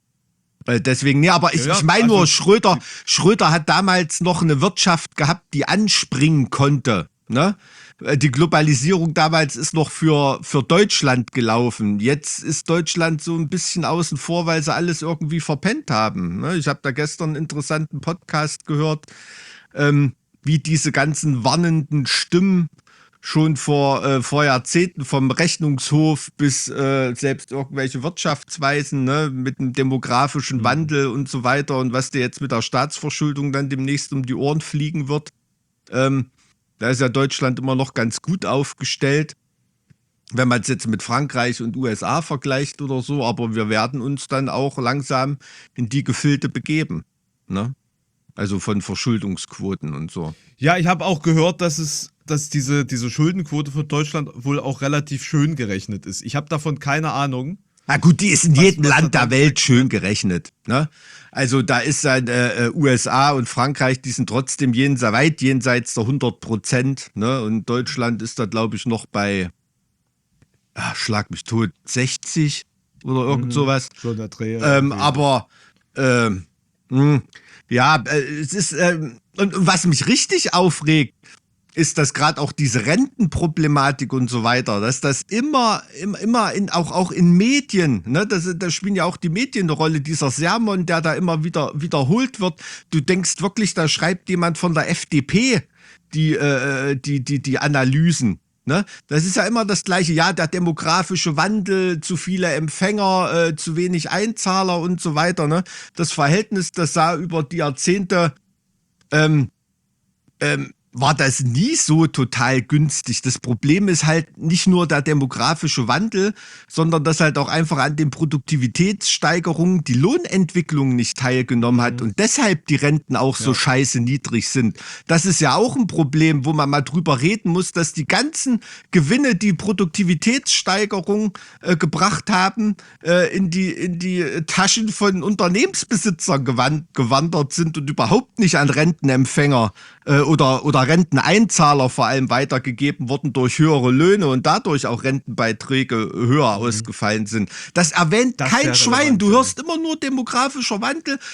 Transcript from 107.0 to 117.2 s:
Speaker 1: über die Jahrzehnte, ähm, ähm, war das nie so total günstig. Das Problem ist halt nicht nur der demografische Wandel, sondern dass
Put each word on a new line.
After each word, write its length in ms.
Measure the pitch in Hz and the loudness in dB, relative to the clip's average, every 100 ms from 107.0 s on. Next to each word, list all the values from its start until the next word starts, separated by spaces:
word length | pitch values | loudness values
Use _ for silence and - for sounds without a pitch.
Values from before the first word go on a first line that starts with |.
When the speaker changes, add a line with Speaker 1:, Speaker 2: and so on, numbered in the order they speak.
| 160 165 | 2 0
Speaker 1:
über 260 | 180 160 | -4 -4
die 140 | 147 170 | -4 -4
Jahrzehnte, 800 | 147 135 - 202 180 185 165 - _ _ _ _ _ _ _ | -4 -2 0 0 0 0 0 -2 _ _ _ _ _ _ _
ähm, 400 | 151 156 151 127 _ _ _ _ _ _ _ _ - | 2 4 4 0 _ _ _ _ _ _ _ _ -6
ähm, 340 | 147 143 131 _ _ | -4 -2 -6 _ _
war 200 | 123 135 | -2 0
das 260 | 156 135 - | 2 2 0
nie 340 | 127 123 233 | 0 0 0
so 320 | 330 - 156 160 | 0 2 4 2
total 540 | - 127 - 127 131 | 2 -2 0 0 0
günstig. 640 | 127 151 151 - - - | 2 0 0 -2 -6 -4
Das 160 | 131 - | -4 -4
Problem 500 | - 117 139 180 202 | -4 -2 2 2 2
ist 160 | 165 | 2
halt 320 | 156 160 160 - | 2 0 -2 -6
nicht 300 | 160 175 190 | -2 2 4
nur 200 | 180 165 | 4 4
der 140 | 147 | 0
demografische 880 | 147 151 135 110 123 165 160 - 113 | 2 0 0 0 0 0 -2 -2 0
Wandel, 460 | 139 220 196 196 - - - - | 0 0 0 0 -2 -12 -20 -8
sondern 340 | - 160 160 | -2 2 2
dass 180 | 151 156 | 2 2